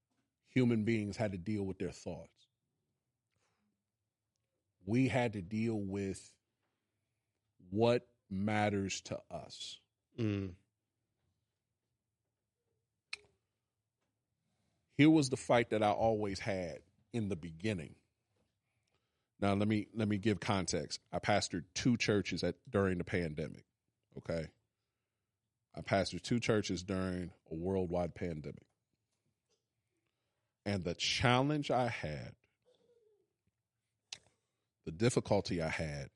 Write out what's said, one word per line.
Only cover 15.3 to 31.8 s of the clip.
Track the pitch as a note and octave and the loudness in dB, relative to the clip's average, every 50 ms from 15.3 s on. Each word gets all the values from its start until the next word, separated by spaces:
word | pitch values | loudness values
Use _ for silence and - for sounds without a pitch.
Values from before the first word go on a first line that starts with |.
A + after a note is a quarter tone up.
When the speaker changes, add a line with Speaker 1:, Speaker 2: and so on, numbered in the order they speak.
| C3 | 0
Speaker 1:
fight | - - - C3 A#2+ A#2 - | -2 2 4 4 4 4 4
that | A2 G#2+ | 2 4
I | G#2+ G#2 | 4 4
always | - - A2+ A2+ A2+ G#2 G#2+ G2+ F#2+ - | 4 4 2 2 2 2 0 -2 -4 -4
had | - A#2 G2 F#2 F2+ D#2+ C#2 - - _ _ _ _ _ - | -4 -4 -2 -2 -4 -6 -8 -10 -14 _ _ _ _ _ -4
in | A#2+ G#2+ F#2+ | -2 -2 -2
the | G2 | -4
beginning. | D#2 E2 E2+ D#2+ D#2+ G2 A2 G#2 F2 D2 - - _ _ _ _ _ _ _ _ _ _ _ _ _ _ _ _ _ _ _ _ _ _ _ _ _ _ _ _ - | -4 -6 -10 -10 -6 -4 -4 -2 -4 -6 -10 -14 _ _ _ _ _ _ _ _ _ _ _ _ _ _ _ _ _ _ _ _ _ _ _ _ _ _ _ _ -2
Now, | G#2 G2+ G2 | 0 2 2
let | G2+ G#2 | 2 2
me, | G#2+ A2 G#2 G2 - - | 2 2 0 -2 -4 -4
let | A2+ G#2+ | -2 0
me | G#2 G#2 | 0 0
give | G2 F#2+ A2 G2+ F2+ | 2 2 2 0 2
context. | - - G#2 F#2+ F2+ - - E2 C#2 - - - _ _ | 2 0 0 0 0 0 -2 -4 -4 -6 -10 -12 _ _
I | - F2 | -6 -2
pastored | - - G#2 F#2+ - - - E2+ - - - | 0 2 2 2 2 0 -4 -6 -6 -6 -4
two | - - B2+ A#2+ | 0 2 2 2
churches | - - - G#2+ G2+ F#2+ - F#2 E2+ F2+ | 2 2 2 2 2 0 0 -2 -2 -2
at, | F2 - - _ - | -2 -4 -4 _ -2
during | - G2 G2 F#2+ F#2 F2 | 0 2 2 2 2 -2
the | F2 | -4
pandemic, | - - F2+ F2 D#2+ D2+ D#2 D2+ - G1+ - - _ _ _ _ _ _ _ _ _ - - | -2 -2 -2 -2 -2 -4 -6 -6 -8 -8 -14 -20 _ _ _ _ _ _ _ _ _ -18 -12
okay? | - - E2+ E2 - - - _ _ _ _ _ _ _ _ _ _ _ _ _ _ _ _ _ _ _ _ _ _ _ - | -8 -6 -4 -4 -6 -8 -12 _ _ _ _ _ _ _ _ _ _ _ _ _ _ _ _ _ _ _ _ _ _ _ -14
I | - | -10
pastored | D#2 - - G2 F2+ - - E2+ | -2 2 2 2 2 2 -2 -6
two | - - B2 A#2 | -2 0 0 0
churches | - - A2+ G#2+ G2 - F#2+ E2+ F2+ | 2 2 2 2 2 0 -2 -4 -4
during | G2 F#2+ F#2 F#2 F#2 F2+ F2+ F2 E2+ - _ _ - | -2 -2 -2 0 0 -2 -4 -6 -8 -10 _ _ -10
a | D#2+ | -8
worldwide | D#2+ F2 F#2+ G2 F#2+ F2+ E2+ F2 F2 F2 D#2+ - | -4 -2 0 0 0 0 0 0 0 -2 -2 -4
pandemic. | - - F2 D#2+ D2+ D2 D2 - - - _ _ _ _ _ _ _ _ _ _ _ _ _ _ _ _ _ _ _ _ _ _ _ _ _ _ _ _ _ _ _ _ _ _ _ _ _ _ _ - | -4 -6 -6 -4 -6 -8 -10 -12 -14 -18 _ _ _ _ _ _ _ _ _ _ _ _ _ _ _ _ _ _ _ _ _ _ _ _ _ _ _ _ _ _ _ _ _ _ _ _ _ _ _ -4
And | G2+ G2+ F#2+ D#2+ | -2 -2 -2 0
the | F2 E2+ | -2 -2
challenge | - - - - - - B2 B2 B2+ C3+ D3 D3+ D3+ C#3+ - | -2 0 0 0 4 4 4 6 4 4 2 0 -2 0 0
I | C3+ B2 | 0 2